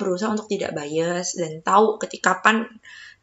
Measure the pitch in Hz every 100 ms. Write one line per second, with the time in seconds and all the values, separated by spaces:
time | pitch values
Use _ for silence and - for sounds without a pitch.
0 | 190 180 220 214 - 196 - 160 147 156
1 | 170 175 180 - 160 160 - 196 214 -
2 | - - 185 185 208 226 220 220 - -
3 | - -